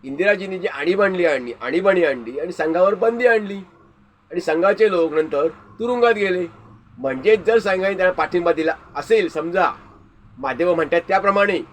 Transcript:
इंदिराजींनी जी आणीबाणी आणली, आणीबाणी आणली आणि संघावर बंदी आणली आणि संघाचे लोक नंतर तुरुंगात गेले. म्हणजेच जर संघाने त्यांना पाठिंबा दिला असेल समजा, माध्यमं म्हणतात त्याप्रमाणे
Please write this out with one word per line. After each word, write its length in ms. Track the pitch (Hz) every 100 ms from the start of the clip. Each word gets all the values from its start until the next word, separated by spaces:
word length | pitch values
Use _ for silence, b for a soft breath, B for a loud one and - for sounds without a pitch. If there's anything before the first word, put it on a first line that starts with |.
इंदिराजींनी 540 | 135 139 190 208 190 185
जी 80 | 180
आणीबाणी 580 | 139 151 190 196 185
आणली, 280 | 170 139 123 117
आणीबाणी 440 | 120 156 196 185
आणली 360 | 160 131 113 135
आणि 120 | 165
संघावर 420 | 170 160 165 185
बंदी 320 | 202 226 233 247
आणली 300 | 226 202 196 185 _ - _ _ _ _
आणि 100 | 170
संघाचे 500 | 170 160 185 202 214
लोक 220 | 180 165
नंतर 360 | 151 156 147 160
तुरुंगात 680 | - - - 233 247 240
गेले. 320 | 214 196 180 170 - - - _ -
म्हणजेच 460 | 131 131 170 220 180
जर 120 | 233
संघाने 380 | 208 190 190 196
त्यांना 160 | 185
पाठिंबा 400 | 185 156 180 170
दिला 220 | 156 160 - - -
असेल 320 | 147 226 175
समजा, 420 | 156 160 175 165 101 - - - _ - -
माध्यमं 360 | 131 127 175
म्हणतात 260 | 170 151 170 -
त्याप्रमाणे 500 | 190 196 196 202 185 -